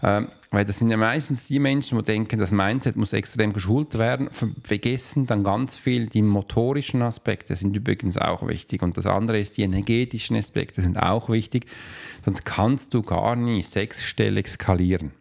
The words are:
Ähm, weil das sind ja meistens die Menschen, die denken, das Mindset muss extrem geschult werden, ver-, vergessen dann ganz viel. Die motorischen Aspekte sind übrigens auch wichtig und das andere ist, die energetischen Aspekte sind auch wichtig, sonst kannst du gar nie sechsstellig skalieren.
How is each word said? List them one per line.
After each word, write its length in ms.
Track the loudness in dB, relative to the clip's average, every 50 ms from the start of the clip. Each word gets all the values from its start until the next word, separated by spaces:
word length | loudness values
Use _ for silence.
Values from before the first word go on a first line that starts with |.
| 4
Ähm, 260 | 4 2 2 0 -4 -10 -18 -12 -2
weil 160 | 0 0 2
das 120 | 2 0 0
sind 120 | 2 2
ja 80 | 4 4
meistens 500 | 4 2 2 0 -2 -2 -4 -4 -4 -2
die 100 | 0 2
Menschen, 380 | 2 2 2 0 0 0 -2
die 80 | -2 0
denken, 340 | 2 0 0 0 0 0 0
das 140 | 0 2 4
Mindset 440 | 2 2 2 0 0 0 -2 0
muss 180 | 0 0 0 0
extrem 400 | -2 -4 -4 0 0 2 2 2
geschult 420 | 0 2 2 2 2 2 0 0
werden, 320 | 0 0 2 2 0 -2 -6
ver-, 200 | -4 -4 -4 -4 -4 -6 -4
vergessen 640 | -4 -4 -2 0 -2 -2 -2 -4 -2 0 0 2
dann 180 | 2 2 2 4
ganz 360 | 2 2 0 0 -4 -6 -4
viel. 280 | -2 0 0 0 0 0
Die 120 | 2 4
motorischen 800 | 4 6 4 4 2 0 0 2 2 2 0 -2 -2 -2 0 0
Aspekte 560 | 0 0 -2 -4 _ -2 -2 -2 -2 -6 -4
sind 180 | -2 0 0 0
übrigens 440 | 0 0 0 0 0 0 -2 0 2
auch 280 | 0 0 0 0 -2
wichtig 360 | -4 -4 -4 -4 -6 -4 0 0
und 160 | 0 0 0
das 80 | -2
andere 340 | 0 0 0 0 0 0 0
ist, 160 | -2 -2 -2
die 60 | -2 0
energetischen 760 | 0 2 0 2 2 2 2 2 -2 -4 -8 -4 -2 -2
Aspekte 460 | -2 -2 -2 -4 -4 -4 -4 -2 0 0
sind 200 | 0 2 0 0
auch 280 | 0 0 -2 -2 -2
wichtig, 340 | -2 -2 -2 -2 -6 -6 -6 -6 -18 -18 -18 -18 -16 -16 -16 -16 -18 -6 -4
sonst 220 | -4 -4 -4 -6
kannst 480 | -6 0 0 2 2 2 0 -2 -2 -2
du 100 | -2 0
gar 320 | 0 -2 0 2 0 0
nie 280 | 0 0 0 0 0 -2
sechsstellig 840 | -2 -4 -4 -4 -4 -6 -8 -8 -8 0 0 2 2 2 0 -2 -4
skalieren. 640 | -6 -6 0 2 2 4 4 2 2 0 -2 -6 -12 _